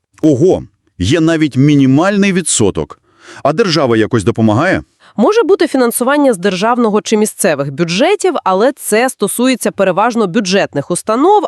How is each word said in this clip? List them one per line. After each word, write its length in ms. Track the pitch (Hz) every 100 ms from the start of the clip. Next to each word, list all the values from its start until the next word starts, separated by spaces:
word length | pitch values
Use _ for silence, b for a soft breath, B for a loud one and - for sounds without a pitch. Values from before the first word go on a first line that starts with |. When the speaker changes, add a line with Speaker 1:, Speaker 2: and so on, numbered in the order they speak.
| _ _
Speaker 1:
Ого, 420 | 156 127 180 160 64 _ _ -
є 220 | 90 165
навіть 380 | 160 165 156 127
мінімальний 760 | 143 147 135 135 185 208 196
відсоток. 680 | 185 165 - 101 80 73 - B B B B
А 100 | -
держава 440 | 156 214 160 135 113
якось 260 | 104 120
допомагає? 600 | 95 113 110 107 175 107 - _ b -
Speaker 2:
Може 280 | 269 440
бути 240 | 330 403 330
фінансування 680 | 262 240 - 247 294 277
з 40 | 190
державного 640 | 202 185 220 240 226 208
чи 160 | - 214
місцевих 540 | 214 - 190 139 143
бюджетів, 600 | 139 170 180 311 403 381 262
але 280 | 185 185 247
це 380 | - - 214 254
стосується 640 | - 202 - 254 254 202
переважно 560 | - 190 170 226 226 202
бюджетних 640 | 170 185 196 156 143 -
установ 520 | 175 - 226 330 415